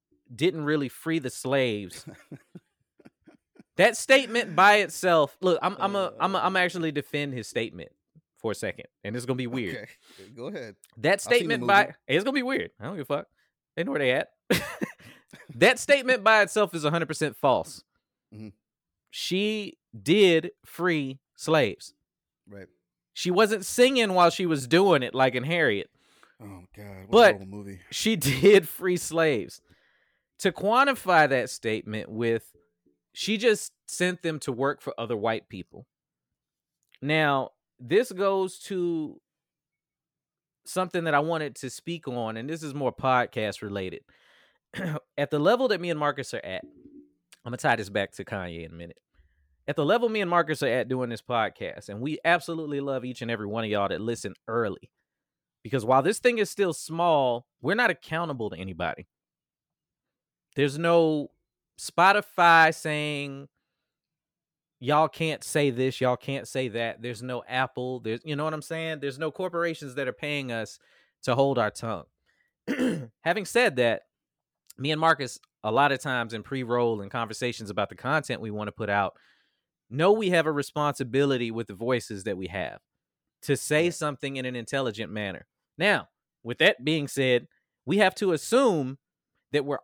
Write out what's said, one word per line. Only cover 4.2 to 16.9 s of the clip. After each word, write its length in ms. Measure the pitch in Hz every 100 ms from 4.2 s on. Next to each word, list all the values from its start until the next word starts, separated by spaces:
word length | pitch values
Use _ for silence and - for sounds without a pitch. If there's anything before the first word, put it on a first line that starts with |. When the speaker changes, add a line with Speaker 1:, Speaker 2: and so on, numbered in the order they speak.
| 247 233 220 165
Speaker 1:
by 200 | 196 208
itself, 580 | 180 - 180 165 143 -
look, 180 | 185 165
I'm, 140 | 180 202
I'm 200 | 196 202
a, 160 | 185 -
I'm 140 | 175
a, 60 | 185
I'm 160 | 180 190
Speaker 2:
Uh. 40 |
Speaker 1:
actually 340 | 175 180 160
defend 400 | 147 - 147 143
his 120 | 127 107
statement 420 | 120 117 87 - _ _ 160 _ _
for 140 | 113
a 40 | 101
second, 300 | 101 - - _
and 120 | 104 120
it's 80 | 123
gonna 100 | 127
be 120 | 123
weird. 280 | 127 98 107
Speaker 2:
Okay, 540 | 107 - _ - 98
go 140 | 117 160
ahead. 280 | 196 117 98 _ -
Speaker 1:
That 180 | 143 196
Speaker 2:
I've 60 |
seen 80 | -
the 40 | 240
Speaker 1:
statement 280 | 175 233 123
by, 140 | 202 -
Speaker 2:
movie. 60 | - -
Speaker 1:
it's 160 | 151
gonna 120 | 226 277
be 80 |
weird. 280 | 247 269 - -
I 60 | 143
don't 100 | 190
give 60 | 135
a 60 | 143
fuck. 100 | - _ _ _ _ -
They 80 |
know 80 | 180
where 80 | 147
they 120 | 131
at. 180 | 135 - _ -
<laughs> 120 | - - - - - - - _ - - 120
That 220 | 208 247
statement 440 | - 277 254 247
by 180 | 202 220
itself 320 | 202 214 196
is 100 | 165
a 60 | 147